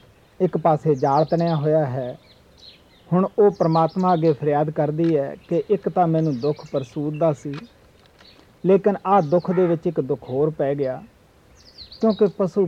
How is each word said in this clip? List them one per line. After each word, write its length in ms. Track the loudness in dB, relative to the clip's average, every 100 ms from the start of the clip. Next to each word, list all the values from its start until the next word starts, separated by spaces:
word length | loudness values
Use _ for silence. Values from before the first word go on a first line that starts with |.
| -20 _ _ _
ਇੱਕ 160 | -2 0
ਪਾਸੇ 360 | 0 0 0
ਜਾਲ 300 | 0 2 2
ਤਣਿਆ 320 | 2 0 0 0
ਹੋਇਆ 280 | 0 0 0
ਹੈ। 320 | -4 -8 -12 _ -20 _ _ -20 -20 _ _ -2
ਹੁਣ 140 | 0 0 4
ਉਹ 120 | 2
ਪ੍ਰਮਾਤਮਾ 600 | 4 0 2 0 0 0
ਅੱਗੇ 180 | 2 2
ਫਰਿਆਦ 380 | 0 0 0 0
ਕਰਦੀ 460 | -2 -2 0 0 0
ਹੈ 180 | -2 -8 -4
ਕਿ 140 | -4 0
ਇੱਕ 180 | -2 -2
ਤਾਂ 180 | 0 2
ਮੈਨੂੰ 280 | 2 0 -2
ਦੁੱਖ 240 | -4 -6 -6
ਪਰਸੂਤ 420 | -8 -8 -8 -8
ਦਾ 180 | -2 -2
ਸੀ, 200 | -2 -8 -12 -16 _ _ _ _ _ -20 -20 _ _
ਲੇਕਿਨ 320 | 2 2 2 -2 2
ਆਹ 160 | 2
ਦੁੱਖ 280 | 4 0 0
ਦੇ 160 | 0 2
ਵਿੱਚ 200 | 0 -2
ਇੱਕ 140 | -4
ਦੁੱਖ 280 | -4 -6 -4
ਹੋਰ 220 | -2 -2 0
ਪੈ 160 | -2
ਗਿਆ, 280 | -2 -4 -6 -12 _ _ _ _ -20 -20 -20 -20 -2
ਕਿਉਂਕਿ 260 | 0 2 0 2
ਪਸ਼ੂ 280 | -2 0